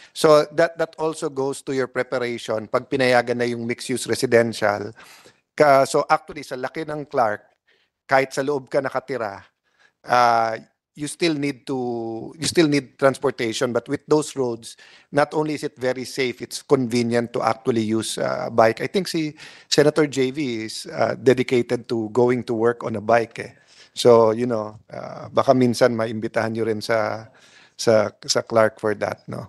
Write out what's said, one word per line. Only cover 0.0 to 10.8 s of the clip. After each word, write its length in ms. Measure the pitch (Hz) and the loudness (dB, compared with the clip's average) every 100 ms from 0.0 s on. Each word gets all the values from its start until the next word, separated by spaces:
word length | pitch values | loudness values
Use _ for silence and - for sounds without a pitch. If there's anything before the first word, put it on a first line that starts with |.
| - | -18
So, 320 | - 160 151 151 | 0 6 6 4
that, 240 | 156 165 165 | 2 0 0
that 160 | 160 - | -6 -4
also 320 | 160 156 160 | -6 -4 -6
goes 320 | 135 135 135 - | -4 -4 -6 -6
to 80 | |
your 160 | 135 127 | -4 -2
preparation 800 | 131 123 131 120 120 - 110 104 | -4 -4 -4 -4 -6 -6 -6 -4
pag 160 | 123 123 | -4 -2
pinayagan 560 | 139 127 123 120 120 | 0 2 4 2 0
na 80 | 120 | -2
yung 160 | 120 117 | -4 -6
mixed-use 400 | 117 - 123 - | -6 -6 -6 -4
residential. 880 | 113 131 117 117 107 107 104 104 - - - - _ _ - | -2 2 4 4 0 -2 -2 -6 -14 -20 -20 -20 _ _ 2
Ka-, 320 | 151 135 135 | 4 6 4
so, 160 | 147 - | 0 0
actually, 400 | 156 - 156 131 | 0 -2 -18 -14
sa 80 | |
laki 320 | 127 127 160 156 | -10 -10 -10 -10
ng 240 | 151 139 | -10 -6
Clark, 320 | 139 113 104 _ _ _ _ _ _ - | 0 0 -2 _ _ _ _ _ _ 0
kahit 320 | 139 139 - | 0 0 -2
sa 80 | 135 | -4
loob 240 | 143 127 | -6 -4
ka 160 | 151 135 | -4 -4
nakatira, 560 | 131 - 127 107 98 - _ _ _ _ _ - | -4 -8 -8 -8 -10 -18 _ _ _ _ _ -2
ah, 480 | 123 120 117 113 113 - _ | 2 4 2 0 -4 -12 _